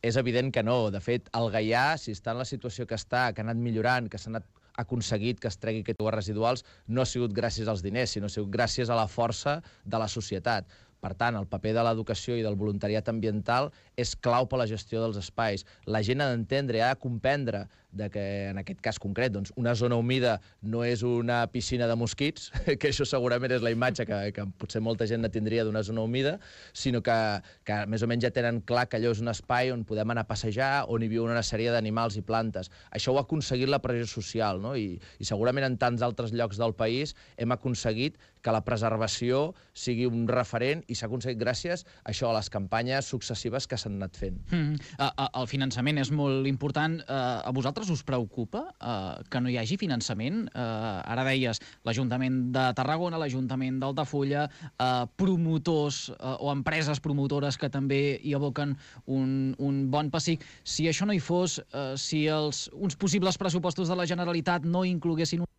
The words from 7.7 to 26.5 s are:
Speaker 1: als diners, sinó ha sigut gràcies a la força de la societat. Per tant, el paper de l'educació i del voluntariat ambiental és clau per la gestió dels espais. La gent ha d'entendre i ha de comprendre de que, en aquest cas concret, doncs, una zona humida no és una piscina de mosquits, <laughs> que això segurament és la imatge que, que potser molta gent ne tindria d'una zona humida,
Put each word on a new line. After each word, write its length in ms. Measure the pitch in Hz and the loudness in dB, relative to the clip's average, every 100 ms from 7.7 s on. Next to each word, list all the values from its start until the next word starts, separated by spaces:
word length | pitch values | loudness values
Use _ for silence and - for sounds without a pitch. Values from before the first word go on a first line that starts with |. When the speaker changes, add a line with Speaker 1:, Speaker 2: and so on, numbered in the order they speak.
Speaker 1:
als 140 | 107 90 | 0 0
diners, 300 | 110 120 - | 0 0 -2
sinó 140 | 101 | -4
ha 40 | 107 | -4
sigut 140 | 104 | -2
gràcies 360 | 101 117 - 117 | 0 0 2 2
a 80 | 117 | 2
la 80 | 107 | 2
força 500 | - 117 - 147 147 - - | 2 0 2 -2 -2 -4 -18
de 160 | - 110 | -4 -2
la 100 | 110 | -2
societat. 560 | - 107 98 104 110 90 - - _ | -2 -4 -2 0 0 -2 -16 -20 _
Per 80 | - 92 | -10 0
tant, 160 | 120 113 | 0 0
el 80 | 98 | -4
paper 220 | - 110 110 | -2 0 2
de 60 | |
l'educació 520 | 117 113 107 110 - 120 | 4 2 0 -4 -2 0
i 60 | |
del 120 | 110 101 | 0 0
voluntariat 540 | 107 101 101 107 110 | 0 0 0 0 0
ambiental 560 | 113 110 104 101 123 147 - - - | 0 0 0 0 0 0 -6 -14 -4
és 140 | 120 - | -4 -2
clau 320 | - 120 127 | 2 4 2
per 100 | 131 | 0
la 60 | 113 | 0
gestió 320 | 110 - 113 | -2 -4 -2
dels 160 | 113 104 | -2 -2
espais. 460 | 87 - 113 98 - - | -6 -2 0 0 -6 -16
La 160 | - 107 107 | -2 0 2
gent 180 | 131 | 2
ha 60 | 143 | 2
d'entendre 500 | 120 107 135 139 113 | 0 0 0 0 2
i 0 | |
ha 140 | 120 | 2
de 60 | 131 | 2
comprendre 640 | 131 117 131 143 127 104 104 _ _ | -2 0 2 2 0 -4 -6 _ _
de 140 | 95 104 | -8 -6
que, 120 | 104 98 101 98 | -4 -4 -2 -4
en 80 | 98 | -6
aquest 220 | 95 - | -8 -6
cas 160 | 117 107 | -4 -4
concret, 320 | 101 101 123 | -4 0 0
doncs, 180 | 101 98 - | 0 -4 -2
una 140 | 120 120 | 0 2
zona 200 | 120 120 | 2 2
humida 380 | 117 131 120 101 - - 101 | 2 2 2 2 -4 -10 -4
no 160 | 117 | 0
és 220 | 120 120 123 | 0 0 2
una 380 | 120 117 120 117 | 2 2 2 0
piscina 340 | 127 - 127 117 | -2 -2 0 2
de 80 | 117 | 2
mosquits, 480 | 117 - 139 - - - | 0 0 -2 -2 -6 -4
<laughs> 160 | - 143 | 0 2
que 100 | 147 | 2
això 160 | - 143 | 2 0
segurament 460 | 139 123 120 127 | 2 2 2 2
és 80 | 127 | 2
la 80 | 117 | 2
imatge 320 | 117 127 98 - | 2 2 0 -2
que, 100 | 104 101 | -2 -2
que 120 | 101 98 - | -4 -8 -8
potser 240 | - 113 | -6 -2
molta 240 | 113 113 110 | 0 0 0
gent 160 | 117 | 2
ne 80 | 117 | 0
tindria 360 | 110 107 113 110 | 0 0 2 2
d'una 160 | 107 101 | 0 -2
zona 160 | 113 | -2
humida, 360 | 110 127 135 190 - | 0 0 0 -2 -10